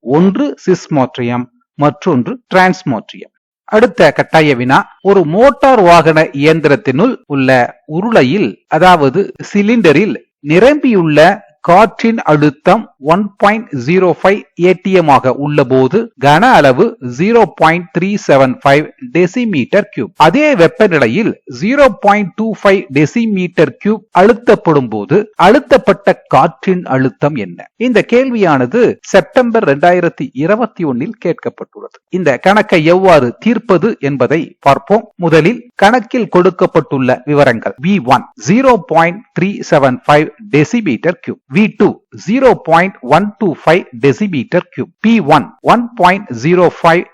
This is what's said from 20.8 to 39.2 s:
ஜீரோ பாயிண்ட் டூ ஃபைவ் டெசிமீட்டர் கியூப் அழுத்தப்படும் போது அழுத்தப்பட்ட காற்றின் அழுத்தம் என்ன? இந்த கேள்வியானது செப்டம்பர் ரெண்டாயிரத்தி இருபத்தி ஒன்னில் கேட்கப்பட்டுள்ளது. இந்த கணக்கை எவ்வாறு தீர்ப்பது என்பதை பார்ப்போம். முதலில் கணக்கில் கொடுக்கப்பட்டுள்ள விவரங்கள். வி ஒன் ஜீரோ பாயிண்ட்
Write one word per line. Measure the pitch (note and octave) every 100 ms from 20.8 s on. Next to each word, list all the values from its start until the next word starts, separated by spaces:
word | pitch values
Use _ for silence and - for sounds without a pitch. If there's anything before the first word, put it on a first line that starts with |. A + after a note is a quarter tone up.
| G#3+ D#3+ A#2+ C#3 G#3+ - - A#2+
ஜீரோ | F#3+ C#4+ C4+ G3
பாயிண்ட் | G3+ G3+ G3 -
டூ | A3 G3
ஃபைவ் | G3+ G3 - C3+
டெசிமீட்டர் | D3+ A#3+ A3+ G3 F3+ - D#3+ -
கியூப் | G#3 G#3+ _ -
அழுத்தப்படும் | G3+ A3 - A3 - D3 B2+
போது | G#2+ G2+ F3 G#3+ _ E3+
அழுத்தப்பட்ட | C4 - C4+ - F#3 - F3+ _
காற்றின் | C3+ E3 - - F#3 F3
அழுத்தம் | C3+ C3 - D3 D3+
என்ன? | F#2+ F2 - _ B3
இந்த | A#3 -
கேள்வியானது | A#3+ C4+ A#3+ F#3 C#3+ B2 G#3 G#3 G2+ -
செப்டம்பர் | G3 - - A#3+ A3+ F#3
ரெண்டாயிரத்தி | C#3 F3 F3+ E3+ - C3+ -
இருபத்தி | D#3 A3 A3+ - D#3+
ஒன்னில் | A#2+ D#3+ A#2
கேட்கப்பட்டுள்ளது. | F3+ D3+ - - - G#2+ G2+ _ _ F#3
இந்த | E3 B2 F#3+
கணக்கை | G#3 G#3 F#3 D#3
எவ்வாறு | F3+ F#3+ D#3+ B2 -
தீர்ப்பது | G#3+ A3+ - F#3 G3+ - C#3
என்பதை | C#3 B2 D#3 C3+ _ C#3
பார்ப்போம். | C3+ - G#3 A3+ _ E3+
முதலில் | D#3+ D#3 A#3+ - -
கணக்கில் | G3 B3 - C4 G#3 F3+
கொடுக்கப்பட்டுள்ள | F#3 F#3 G3 E3+ C#3 C#3+ B2+ B2 -
விவரங்கள். | C#3+ C3+ A2+ G#2 G2 D#3
வி | G3+ A#2+ B2+
ஒன் | - _ A#2
ஜீரோ | G#3+ C4 A#3 D#3+
பாயிண்ட் | D#3+ E3 F#3